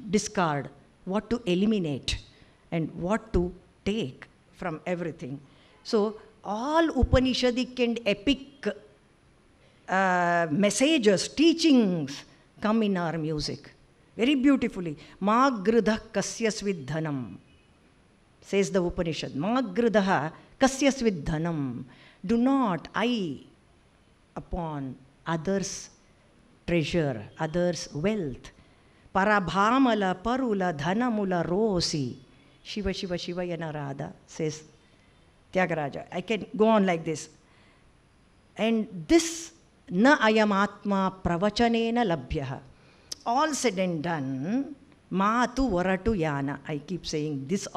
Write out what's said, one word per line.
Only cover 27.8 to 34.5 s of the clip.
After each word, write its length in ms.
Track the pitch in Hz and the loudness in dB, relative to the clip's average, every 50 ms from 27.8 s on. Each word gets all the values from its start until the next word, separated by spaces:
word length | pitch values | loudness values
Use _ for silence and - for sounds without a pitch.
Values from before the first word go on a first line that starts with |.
| - - - | -6 -10 -6
wealth. 580 | 143 151 202 220 214 170 143 123 - - - - - - _ _ _ _ _ _ _ - - - | -4 -2 -2 -2 -2 -4 -6 -8 -10 -14 -20 -20 -20 -20 _ _ _ _ _ _ _ -12 -4 0
"Parabhamala 1000 | 196 190 214 214 208 185 160 160 190 202 220 240 269 269 247 220 214 196 185 180 185 - | 2 4 4 4 2 2 0 0 2 2 4 4 4 4 4 4 2 2 0 -2 -2 -2
parula 500 | 226 247 262 269 240 208 196 185 180 170 | -2 -2 0 0 0 0 0 0 0 -2
dhanamula 720 | 139 139 170 190 226 247 254 220 208 202 185 185 175 165 156 | -2 -2 -2 0 0 0 0 0 0 0 0 0 0 0 0
rosi." 800 | 175 196 226 220 190 175 165 - - 151 135 120 - - - - _ _ _ _ - _ - - | 0 0 2 2 2 0 0 -2 -2 -2 -4 -4 -6 -10 -16 -20 _ _ _ _ -20 _ -16 -12
"శివ, 220 | - 214 196 190 185 - | -8 -6 -4 -4 -4 -6
శివ, 120 | 202 180 175 170 - | -6 -6 -6 -6 -6
శివ 140 | 180 175 180 180 180 170 | -6 -6 -6 -6 -6 -6
ఎన 100 | 160 165 156 147 151 | -6 -6 -8 -8 -8
రాధా," 320 | 143 139 135 143 151 170 - - _ - - | -8 -8 -8 -8 -10 -12 -12 -16 _ -16 -8
says 200 | - 165 156 | -6 -4 -4